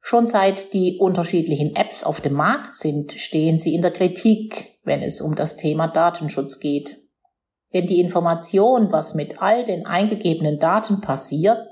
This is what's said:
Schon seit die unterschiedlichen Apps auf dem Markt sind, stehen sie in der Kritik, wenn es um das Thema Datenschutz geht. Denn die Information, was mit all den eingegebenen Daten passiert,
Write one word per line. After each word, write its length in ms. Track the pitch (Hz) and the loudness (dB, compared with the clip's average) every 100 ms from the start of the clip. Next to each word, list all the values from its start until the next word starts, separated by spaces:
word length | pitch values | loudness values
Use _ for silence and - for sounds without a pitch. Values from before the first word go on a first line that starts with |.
| - | 2
Schon 200 | 240 233 | 2 4
seit 460 | 208 196 196 - | 4 2 0 -4
die 260 | 196 180 180 | 0 0 2
unterschiedlichen 760 | 190 175 170 175 165 143 147 | 2 2 0 0 0 0 0
Apps 280 | - 151 - | 0 -2 -2
auf 180 | - 156 | -4 -4
dem 120 | 143 | -2
Markt 420 | 143 165 285 - | 0 0 0 -4
sind, 380 | - 156 147 147 | -4 -2 -2 -6
stehen 440 | - - 156 156 160 | -6 -2 0 2 2
sie 160 | 165 | 0
in 80 | 170 | 0
der 80 | 175 | 0
Kritik, 880 | - 180 - 220 214 - - - _ | 2 -2 2 2 2 -2 -12 -14 _
wenn 180 | - 143 | -4 -2
es 180 | 143 - | -2 -2
um 140 | 151 | -2
das 240 | 151 160 - | -2 -2 -2
Thema 300 | 220 160 160 | -2 0 0
Datenschutz 720 | 160 170 170 151 - 143 - | 2 2 0 -6 -4 -4 -4
geht. 400 | 151 143 - - _ _ _ _ _ _ _ | -2 -4 -4 -18 _ _ _ _ _ _ _
Denn 140 | 185 175 | -2 2
die 120 | 180 | 2
Information, 920 | 180 175 170 165 - 190 220 254 208 | 2 2 0 -2 0 4 4 4 2
was 240 | 156 - | 0 -2
mit 260 | 156 147 - | -6 -6 -4
all 240 | - 233 | 0 0
den 220 | 233 175 - | 0 -4 -2
eingegebenen 720 | 180 208 214 175 160 156 147 | 0 0 0 0 0 0 2
Daten 420 | 160 208 220 196 | 2 2 0 -2
passiert, 560 | - 135 - 143 185 233 - | -2 -2 -2 2 2 2 -4